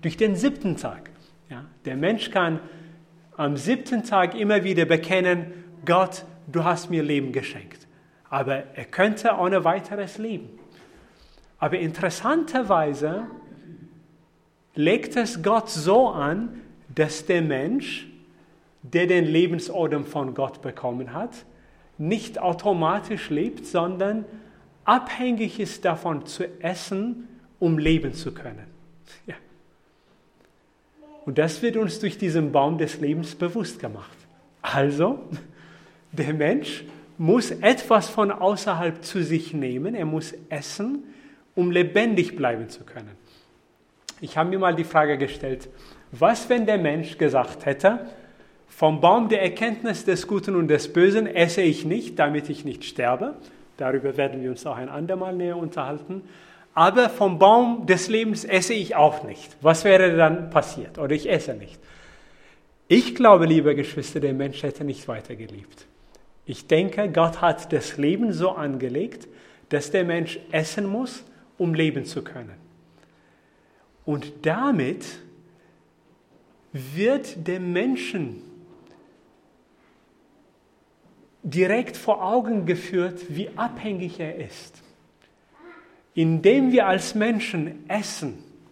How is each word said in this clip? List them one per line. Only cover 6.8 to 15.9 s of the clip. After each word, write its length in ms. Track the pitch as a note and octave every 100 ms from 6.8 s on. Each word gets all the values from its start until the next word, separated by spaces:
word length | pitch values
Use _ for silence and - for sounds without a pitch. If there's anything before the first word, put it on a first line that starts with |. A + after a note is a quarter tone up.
| -
mir 140 | E3
Leben 280 | D3 C#3+ C3+
geschenkt.“ 540 | C3 - - - - - _ _ _ _
Aber 320 | B2+ A#2+ C3+ -
er 120 | - A#2+
könnte 500 | - G3+ G#3+ A#3 G3
ohne 260 | F3+ F#3+
weiteres 540 | D#3+ F#3+ - G#3 F#3+ -
leben. 320 | A3 F#3+ C3 - - - - - - _ - - _ _
Aber 180 | D#3 F3+
interessanterweise 1500 | E3 D#3+ F#3 - A#3+ D#4+ D#4 C4 G#3 F3 D3+ C#3 D3+ F#3+ A#3 - - - - - - - _ _ _ _ _ _ _
legt 420 | D3+ D#3 A#3 - B3
es 260 | A3 E3
Gott 260 | G3 A3+ A3
so 380 | D#3+ D#3